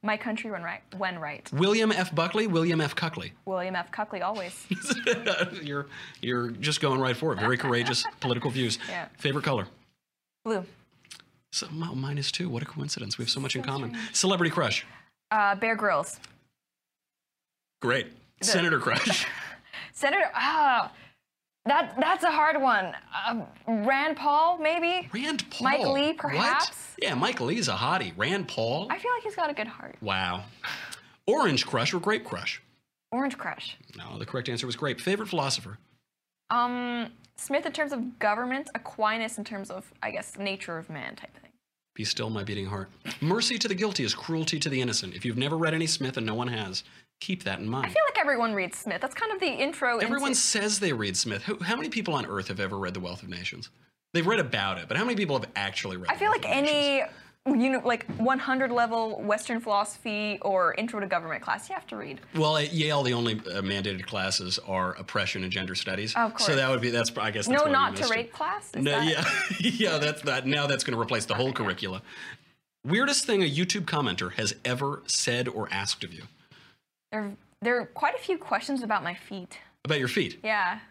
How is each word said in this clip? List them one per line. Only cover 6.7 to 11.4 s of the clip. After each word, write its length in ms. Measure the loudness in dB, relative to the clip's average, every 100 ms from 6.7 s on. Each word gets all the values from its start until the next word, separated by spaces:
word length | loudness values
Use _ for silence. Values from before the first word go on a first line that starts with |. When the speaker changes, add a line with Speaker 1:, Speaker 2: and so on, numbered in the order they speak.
| 2
Speaker 2:
going 200 | 2 4
right 160 | 2 2
for 160 | 0
it. 60 | 0
Very 160 | 2 2
courageous 480 | 2 2 2 0 -2
Speaker 1:
<laughs> 80 | -4
Speaker 2:
political 300 | -2 0 0
views. 280 | 0 -2 -2 -6
Speaker 1:
Yeah. 180 | -8 -10 -4
Speaker 2:
Favorite 260 | -2 0
color? 220 | 0 0 -2 -10 _ _ _ _ _ _
Speaker 1:
Blue. 200 | -2 -2 -2 -16 _ _ _ -20 -20 _